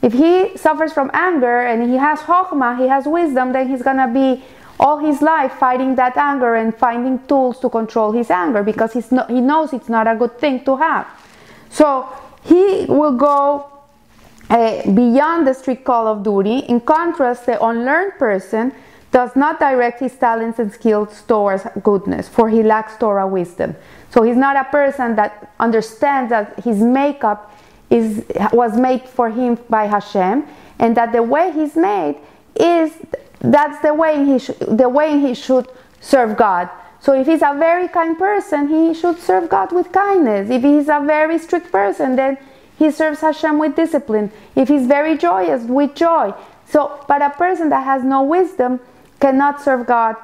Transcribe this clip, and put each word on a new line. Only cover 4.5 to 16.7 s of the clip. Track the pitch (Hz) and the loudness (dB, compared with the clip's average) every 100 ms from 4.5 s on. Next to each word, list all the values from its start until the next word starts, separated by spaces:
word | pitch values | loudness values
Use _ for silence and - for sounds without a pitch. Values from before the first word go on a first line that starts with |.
| - - - | -20 -20 0
all | 269 294 | 0 2
his | 302 277 | -2 0
life | 294 320 262 | 0 2 -2
fighting | - 254 254 262 262 | 0 -2 0 -2 0
that | 247 254 | 0 0
anger | 285 277 247 233 | -2 0 0 0
and | 220 220 | -2 -2
finding | 247 233 247 254 - | -2 -2 -4 -4 0
tools | 277 254 240 | 0 0 -2
to | 247 | -4
control | 226 220 - 214 | -4 -4 -2 0
his | 226 240 | -2 0
anger, | 349 349 220 | -2 0 0
because | 208 208 220 | -2 -2 -2
he's | 240 226 | -4 -2
no, | 254 - | -2 0
he | 240 | -2
knows | 247 302 311 | 0 0 -2
it's | 254 - | -6 -4
not | 226 220 | -2 0
a | |
good | 226 240 - | 0 -2 -2
thing | 302 254 262 | -4 -2 -2
to | 262 | 0
have. | 320 269 - - - - - - - | 0 -2 -6 -16 -20 -20 -20 -20 -20
So | - 302 269 254 - - - | 2 2 2 -6 -16 -20 -20
he | - 339 392 381 - | 2 4 4 0 0
will | 269 302 247 | 2 2 2
go, | 285 285 277 285 285 - _ _ _ _ - - - | 2 2 0 -2 -6 -20 _ _ _ _ -20 -20 -2
uh, | 226 226 196 - | 2 2 0 0
beyond | 196 247 240 302 330 277 | 2 4 4 2 2 0
the | |
strict | 262 - 254 - | 0 -4 -6 0
call | 240 220 | 0 0
of | 214 | -2
duty. | 202 202 196 247 | -2 0 0 -2
In | - | 0